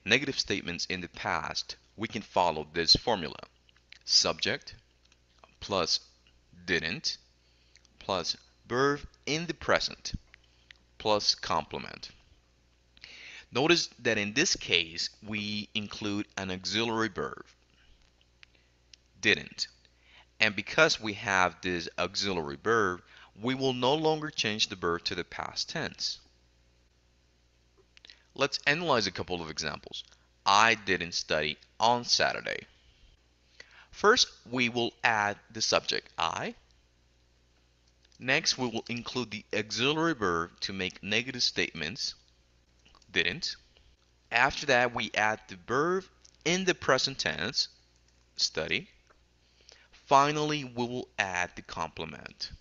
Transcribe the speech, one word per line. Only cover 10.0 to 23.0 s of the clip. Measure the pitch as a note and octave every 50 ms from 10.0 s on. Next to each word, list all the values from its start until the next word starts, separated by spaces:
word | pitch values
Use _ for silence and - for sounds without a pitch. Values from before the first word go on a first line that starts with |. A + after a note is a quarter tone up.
| - - - - _ _ - _ _ _ _ _ _ - - _ _ _ _
plus | - - A2 G#2+ G#2 - - -
complement. | - - - F2+ D#2+ D2+ - D2+ C#2 A1+ G1+ - - - - - - _ _ - _ _ _ _ _ _ _ _ _ _ _ _ - - - - - - - - - - -
Notice | - A#2+ C#3+ E3 E3+ D#3+ - - - -
that | A#2+ A#2+ A2
in | G#2 G2+ G#2 G#2+
this | C3 F3 - -
case, | - - - G2 E2+ E2+ E2 E2 E2+ - - - - G#2
we | G2+ A2 G#2 G#2 G#2 G#2 G#2 G2+ - -
include | G#2+ G#2 G2 - - A2 G#2 G2+ G#2 G#2 _ -
an | G2 G2 F#2+
auxiliary | F#2 F#2 F#2 F#2 G2 G#2+ A#2 A#2 A2+ A2+ A2
verb, | A2 F#2 - C#2+ C2 - - - - - _ _ _ _ _ _ - - _ - _ _ _ _ _ _ _ - _ _ _ _ _ _ _ _ _ - _ _ _ _ -
didn't. | - G#2+ F#2+ - - - - - - - _ _ _ - _ _ _ _ - - - _ _ -
And | A2 G#2+ F#2+
because | G#2+ G2+ - - E3 D#3+ D#3+ - -
we | A2 A2 G2+
have | G2+ G#2+ G2+ G2 F#2 F2+ F2 - -
this | - F#2 F2+ E2+ E2+ - -
auxiliary | - F2 F2+ G2+ - G2 G2+ F#2+ E2+ D2+ C#2+ C#2+ C#2+
verb, | F2 G#2+ A#2 A2+ G2+ F#2 F2+ F2+